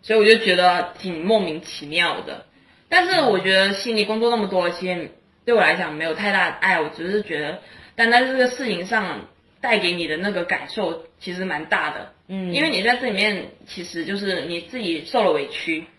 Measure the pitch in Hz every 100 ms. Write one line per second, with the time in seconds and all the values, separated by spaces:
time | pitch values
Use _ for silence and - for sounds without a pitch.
0 | - 220 214 226 214 180 180 175 - -
1 | 190 165 175 220 180 156 - - 147 160
2 | 170 - - - - _ _ _ _ 349
3 | 359 370 269 190 185 190 196 202 247 220
4 | 202 220 233 233 196 185 175 175 185 175
5 | 156 - _ _ - 233 165 175 170 151
6 | 160 160 208 196 170 - 190 175 151 -
7 | 170 208 202 151 147 180 - - - -
8 | 226 240 262 262 247 247 254 180 185 220
9 | 185 131 - _ _ _ - 220 175 175
10 | 160 156 202 185 175 185 - - 180 165
11 | - _ - 180 190 151 156 160 151 -
12 | - _ _ 190 185 175 311 240 214 247
13 | 254 196 214 196 - - - - 175 170
14 | 165 196 202 180 151 170 170 254 202 160
15 | - 247 196 151 139 - - 160 170